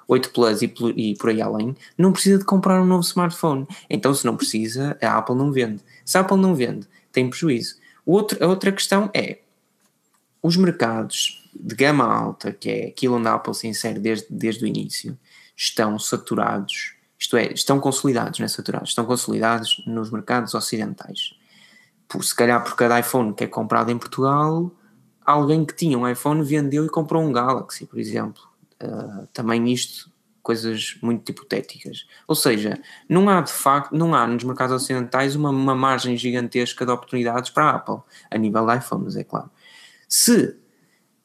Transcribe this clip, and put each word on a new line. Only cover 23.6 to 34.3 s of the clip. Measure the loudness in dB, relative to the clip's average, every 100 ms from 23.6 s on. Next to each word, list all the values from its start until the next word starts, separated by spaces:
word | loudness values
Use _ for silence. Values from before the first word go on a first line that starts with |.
| -2 0 0
em | -2
Portugal, | -6 -2 0 2 2 0 -2 -8 _ _ _ _ 2
alguém | 4 4 2
que | 0
tinha | 0 0 2
um | 0
iPhone | -2 0 0
vendeu | 2 0 0 0 0
e |
comprou | -2 0 0
um | 2
Galaxy, | 0 0 0 -4 -12 -12
por | -8
exemplo. | -6 -4 -6 -8 -20 _ _ -14
Ah, | -10 -10 -10 -14 -14
também | -6 -2 2 2
isto, | 0 -4 -10 -20 _ _ _
coisas | -4 -4 -4 -6 -6 -6
muito | -2 -2 -4
hipotéticas. | -12 -6 -6 -6 -12 -16 -16 -18 -12 -4
Ou | 0
seja, | 2 2 0 -6 -10 -16 0
não | 4 4
há | 4
de | 2
facto, | -2 2 2 2 0
não | 2
há | 2
nos | 2